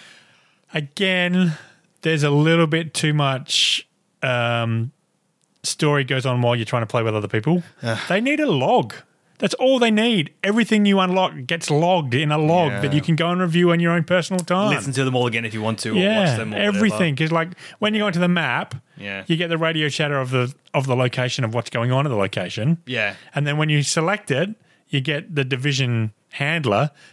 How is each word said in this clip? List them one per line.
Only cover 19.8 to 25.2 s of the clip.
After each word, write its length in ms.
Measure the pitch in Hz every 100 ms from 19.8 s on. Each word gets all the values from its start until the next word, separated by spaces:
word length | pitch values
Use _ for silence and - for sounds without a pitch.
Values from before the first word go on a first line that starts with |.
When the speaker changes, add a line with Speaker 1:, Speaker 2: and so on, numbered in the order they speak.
| 151
Speaker 1:
chatter 320 | - 151 139
of 100 | 127
the, 240 | 131 123 - _
of 120 | - 135
the 80 |
location 480 | 123 127 - 127 -
of 120 | 117
what's 160 | 117 -
going 200 | 120 120
on 140 | 131 143
at 40 |
the 60 | 107
location. 640 | 95 107 90 - 123 170 -
Speaker 2:
Yeah. 280 | 120 104 - -
Speaker 1:
And 120 | 147 147
then 100 | 147
when 140 | 156
you 120 | 147
select 480 | 143 170 160 208 -
it, 200 | 135 196 - _ _ _
you 100 | 139
get 340 | 131 147